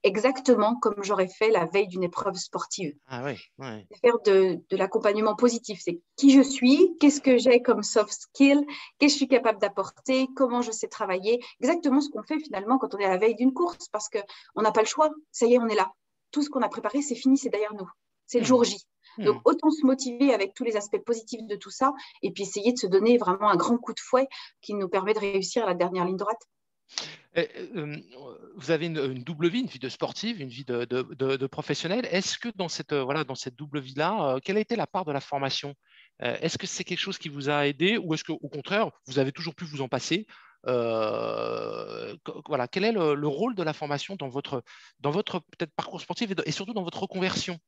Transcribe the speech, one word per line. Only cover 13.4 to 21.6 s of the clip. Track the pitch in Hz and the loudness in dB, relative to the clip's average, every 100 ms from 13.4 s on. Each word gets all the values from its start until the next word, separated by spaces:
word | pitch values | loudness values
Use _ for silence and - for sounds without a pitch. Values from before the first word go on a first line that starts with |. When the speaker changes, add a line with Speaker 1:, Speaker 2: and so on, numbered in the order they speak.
| 254 | 0
Speaker 1:
course, | 262 349 - - | 2 -4 -4 -10
parce | - - | -8 -6
qu'on | 208 202 - - - | -8 -8 -20 -12 0
n'a | 214 | 2
pas | 226 | 2
le | 220 | 0
choix, | - 311 302 _ | 2 2 0 _
ça | - | 0
y | 240 | 4
est, | 247 | 4
on | 226 | 4
est | |
là. | 208 190 _ _ _ _ | 0 -2 _ _ _ _
Tout | 294 | -4
ce | 294 | -2
qu'on | 262 | -2
a | 214 | -4
préparé, | - 208 262 | -4 -4 -4
c'est | 285 | -4
fini, | 240 262 269 | 0 2 2
c'est | 226 | 2
derrière | 202 214 | -2 -4
nous, | 214 185 _ _ _ _ | -6 -14 _ _ _ _
c'est | 247 | -2
le | |
Speaker 2:
Hmm. | 220 | 4
Speaker 1:
jour | 254 | 4
J. | 233 - _ _ _ - | 4 -2 _ _ _ 0
Speaker 2:
Hmm. | |
Speaker 1:
Donc, | 208 - | 0 4
autant | - 330 311 | 2 4 2
se | 311 | 4
motiver | 262 262 254 240 277 | 2 2 -2 2 2
avec | 220 247 | 4 0
tous | - | -2
les | 233 214 | -4 -2
aspects | 202 202 | -2 -6
positifs | - 226 - 226 220 | -2 -4 -4 -12 -10
de | |
tout | 202 | -12